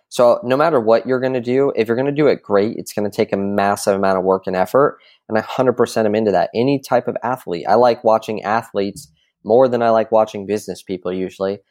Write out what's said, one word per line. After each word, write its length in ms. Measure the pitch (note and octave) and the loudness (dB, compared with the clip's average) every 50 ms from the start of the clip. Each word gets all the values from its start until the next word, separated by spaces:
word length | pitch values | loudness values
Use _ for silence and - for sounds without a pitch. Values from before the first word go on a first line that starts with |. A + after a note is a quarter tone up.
| _ _ | _ _
so 320 | - - B2 A#2+ A#2 - - | 0 2 4 4 4 2 0
no 140 | B2 C3 | 0 0
matter 220 | C#3 D#3 E3+ D#3 B2+ | 2 2 2 2 2
what 260 | A2 A2 A2+ A2+ - | 4 4 2 2 2
you're 140 | A#2+ C3 B2+ | -2 -2 -2
gonna 180 | C3 C3 C3 B2+ | -2 -2 -2 -2
do, 320 | A2+ A#2+ B2 C3+ C#3 C#3 - | -2 0 0 2 0 2 0
if 120 | - A2 | -2 -2
you're 80 | A2 A#2 | 0 -2
gonna 160 | B2 C3+ C#3+ | -2 -2 -2
do 160 | C#3+ C#3+ D3+ | 0 2 2
it 140 | C3 F#2 - | 2 0 0
great, 360 | - - G2+ G2 G2+ A2+ - | -2 0 0 2 2 0 -4
it's 140 | - - - | -6 -10 -8
gonna 200 | - G#2+ G#2 G2+ | -6 -4 -4 -2
take 200 | - - G#2+ - | -2 -2 -2 0
a 60 | - | -2
massive 580 | G2 G2 G2 G2+ G2+ G2 G2+ G2+ - - G#2+ G2 | -2 -2 -2 -2 0 0 0 -2 0 0 0 0
amount 220 | F#2+ G2 G2 F#2+ | 0 0 0 0
of 80 | F#2 F2+ | 0 2
work 220 | F#2+ F#2+ F#2+ - | 0 0 0 -2
and 80 | G2 F#2 | -4 -2
effort. 420 | F#2 F#2 - - C3 C#3+ - - - _ _ _ _ _ - | -2 -2 2 2 2 2 2 0 -6 _ _ _ _ _ -4
And 80 | A2 | -4
I 40 | A2 | -4
hundred 320 | - - - - C3 B2+ A#2 | -4 -2 -2 0 0 2 2
percent 340 | - A#2 - - A#2 A2 | 2 -2 0 0 0 0
am 80 | G#2 G#2 | 0 0
into 160 | A2 A2+ G#2 | 0 2 2
that. 180 | F#2 F2 E2+ - - | 2 2 0 0 -2
Any 260 | A2 A#2+ C#3 C#3+ C#3 | -2 0 0 0 -2
type 280 | - - B2+ B2 - | -2 -2 -2 -2 -2
of 80 | A#2+ A2+ - - | -4 -6 -6 -6
athlete. 420 | A#2 B2+ - - - F2 E2+ - - | -6 -6 -6 -8 -8 -8 -6 -2 0
I 60 | G2+ | 2
like 280 | A#2 B2 A#2+ A#2 - - | 4 4 4 2 2 2
watching 400 | A2 A2 A2 - - A2 G2+ - | 2 0 2 -2 -6 -8 -6 -4
athletes 640 | G2+ G#2+ A2+ A2+ - - G2+ G2 G2+ G2 - - - _ _ _ _ _ _ - | -4 -4 -4 -4 -4 -4 -4 -4 -4 -6 -12 -18 -20 _ _ _ _ _ _ -2
more 240 | G2 A2+ B2 C3 B2+ | 2 4 4 4 4
than 120 | B2 A#2 | 2 0
I 100 | A#2 A#2 | 2 2
like 200 | A2+ A2+ G#2+ - | 2 2 2 2
watching 340 | A2+ A2 A2 A2 - G#2 G2 | 2 2 2 0 -4 -8 -6
business 380 | F#2+ G#2 G#2+ - - F2+ - - | -4 -6 -4 -6 -8 -12 -12 -10
people 300 | - F#2+ F2 - F2+ F#2 | -10 -10 -8 -6 -6 -6
usually, 460 | F#2 F#2 F2+ - - F#2+ G2 G2+ G#2 _ _ | -6 -6 -8 -6 -6 -6 -6 -6 -8 _ _